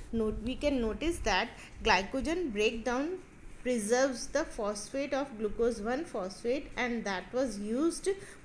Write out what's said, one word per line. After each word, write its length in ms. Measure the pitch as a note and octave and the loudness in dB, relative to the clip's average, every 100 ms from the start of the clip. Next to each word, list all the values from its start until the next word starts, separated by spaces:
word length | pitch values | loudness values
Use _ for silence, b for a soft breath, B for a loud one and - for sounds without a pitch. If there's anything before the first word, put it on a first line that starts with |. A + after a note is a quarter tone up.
| B | B
Note, 280 | A3+ G#3+ G#3+ | 0 0 0
we 100 | A3 | -2
can 260 | A#3 D4 C4+ | 0 2 2
notice 380 | A3 G#3+ D#4 E4+ | 2 2 0 2
that 240 | A3+ F#3 A#3 B B - | 2 4 2 B B 0
glycogen 720 | G#3+ F#3 G3 C4+ B3+ E4+ D#4+ | 6 6 4 0 2 0 0
breakdown 680 | G#3 A3 A#3 A#3+ B3 D#4 F#4 - - - - | 2 2 2 0 0 0 -4 -8 -14 -14 -6
preserves 680 | B3+ B3 G#3 B3 C4+ A#3+ - | 0 0 2 4 4 2 0
the 160 | C#4+ | 0
phosphate 680 | D#4+ - G#3 G#3 - C#4 C#4+ | 0 -2 -2 -2 -4 -4 0
of 240 | C#4 C#4 G#3+ | 0 -2 -2
glucose 420 | G#3+ G#3 A#3 A3 | -2 2 2 2
one 240 | G#3+ C4 | -2 -2
phosphate, 680 | E4+ A#3 F#3+ - A#3 C#4+ C#4 A3 | -2 -4 -4 -4 0 0 -2 -2
and 280 | A#3+ A#3 | -2 0
that 200 | G3 F#3 F#3 | -2 -4 -2
was 260 | B3 C4 G3+ | 0 0 -2
used 500 | G#3 B3 E4 E4 F#4+ G4 B B | -2 2 2 2 0 -2 B B